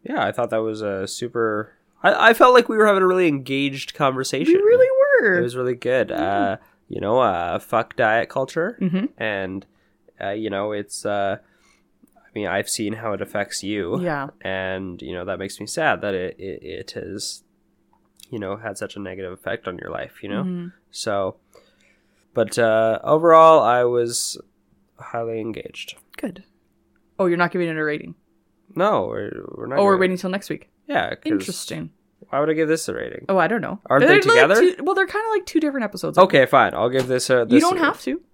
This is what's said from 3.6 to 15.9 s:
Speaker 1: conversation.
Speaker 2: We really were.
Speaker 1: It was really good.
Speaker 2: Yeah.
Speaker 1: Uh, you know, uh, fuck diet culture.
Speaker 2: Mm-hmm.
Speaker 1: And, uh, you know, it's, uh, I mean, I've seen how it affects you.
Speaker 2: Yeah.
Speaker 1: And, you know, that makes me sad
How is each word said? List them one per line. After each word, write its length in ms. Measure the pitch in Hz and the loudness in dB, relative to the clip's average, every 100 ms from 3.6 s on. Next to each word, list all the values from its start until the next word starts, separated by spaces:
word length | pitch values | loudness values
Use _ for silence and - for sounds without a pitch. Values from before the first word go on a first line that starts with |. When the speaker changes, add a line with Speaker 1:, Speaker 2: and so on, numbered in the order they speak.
| 139 135 - | -4 -6 -12
Speaker 1:
conversation. 640 | - 139 131 131 135 311 370 | -2 0 0 -4 -2 2 4
Speaker 2:
We 60 | |
really 260 | 415 494 523 523 571 523 | 6 6 4 4 4 4
were. 160 | 220 180 | 4 2
Speaker 1:
It 40 | |
was 140 | 120 127 | 0 -2
really 180 | 127 123 | -4 -2
good. 340 | 123 127 104 | 0 0 0
Speaker 2:
Yeah. 140 | 85 90 101 | -2 -2 0
Speaker 1:
Uh, 180 | 101 98 _ _ _ | 0 -2 _ _ _
you 140 | - | -6
know, 180 | 98 123 | 0 2
uh, 400 | 117 87 85 95 | 2 0 -2 -6
fuck 360 | - 113 117 - | -2 -4 -2 0
diet 340 | 113 113 - | 2 2 0
culture. 480 | 135 135 165 180 240 | -4 -4 -4 -6 -4
Speaker 2:
Mm-hmm. 240 | 185 185 262 _ | -4 -2 -4 _
Speaker 1:
And, 440 | 110 98 95 95 _ _ _ _ _ _ | -6 -4 -6 -10 _ _ _ _ _ _
uh, 100 | 98 | -8
you 180 | 104 110 | -6 -6
know, 220 | 98 104 | -4 -4
it's, 340 | 104 101 - 107 | -6 -8 -8 -4
uh, 320 | 104 98 104 _ _ _ _ _ _ _ _ | -2 -2 -4 _ _ _ _ _ _ _ _
I 240 | _ 110 | _ -8
mean, 80 | 98 | -4
I've 220 | 95 104 | -4 -4
seen 240 | - 104 | -6 -6
how 200 | 110 113 | -6 -8
it 80 | 98 | -8
affects 420 | 101 104 98 - | -6 -6 -6 -8
you. 360 | 98 104 87 135 | -6 -6 -4 -4
Speaker 2:
Yeah. 280 | 175 147 139 _ | -4 -6 -8 _
Speaker 1:
And, 600 | 95 95 95 95 95 87 | -8 -6 -6 -6 -8 -12
you 120 | 65 | -10
know, 120 | 90 92 | -10 -8
that 140 | 92 | -8
makes 200 | 98 - | -8 -10
me 60 | 107 | -10
sad 360 | - 156 | -2 -2